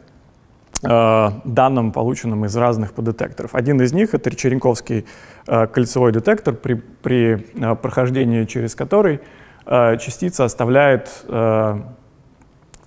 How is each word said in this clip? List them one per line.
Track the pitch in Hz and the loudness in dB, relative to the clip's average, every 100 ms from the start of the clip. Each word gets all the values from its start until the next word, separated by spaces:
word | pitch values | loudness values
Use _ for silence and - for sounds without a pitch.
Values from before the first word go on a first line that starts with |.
| - _ _ _ _ _ _ - | -20 _ _ _ _ _ _ -6
э, | 139 117 113 110 107 107 | 2 4 4 4 2 -2
данным, | 135 117 131 131 113 | -4 2 2 2 -2
полученным | 127 117 131 120 107 | -2 -4 -4 -4 -4
из | 104 113 | -2 0
разных | 120 113 104 | 2 0 -4
поддетекторов. | - 113 113 - - - | -6 -6 -4 -6 -8 -6
Один | 131 123 139 | -4 0 2
из | 123 | 2
них — | 165 214 | 0 0
это | 220 - | -2 -4
Черенковский, | - 135 127 127 113 - 113 - - - - - | -2 -2 0 0 0 -2 -6 -6 -18 -20 -16 -2
э, | 117 113 | 0 2
кольцевой | - 117 127 123 | 0 0 2 2
детектор, | 113 151 214 - | 2 2 0 -2
при, | 113 - | -4 -4
при, | 120 - - - 123 117 107 107 | -4 -6 -10 -2 2 2 0 -4
э, | - 113 113 | -6 -2 -2
прохождении | 127 135 127 131 120 117 | -2 -2 0 0 0 0
через | 110 127 117 | -2 -4 -6
который, | - 135 208 202 143 - - - - - | -6 0 2 2 0 -8 -20 -20 -14 0
э, | 127 117 113 | 2 4 2
частица | - - 180 - | -4 -6 -4 0
оставляет, | 120 - 120 131 143 127 - - - | -2 0 0 4 4 2 -2 -16 -8
э, | 117 113 110 110 104 - - _ _ _ _ _ _ _ - | -2 0 0 0 -4 -10 -20 _ _ _ _ _ _ _ -20